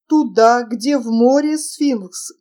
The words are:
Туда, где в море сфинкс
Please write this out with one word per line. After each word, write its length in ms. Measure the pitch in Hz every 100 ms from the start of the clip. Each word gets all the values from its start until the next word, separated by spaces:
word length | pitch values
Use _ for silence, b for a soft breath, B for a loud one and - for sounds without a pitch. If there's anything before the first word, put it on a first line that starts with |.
| _
Туда, 560 | 302 247 196 226 240
где 340 | 233 226 240 285
в 80 | 226
море 500 | 226 240 277 302 302
сфинкс 760 | - - 285 233 185 - - -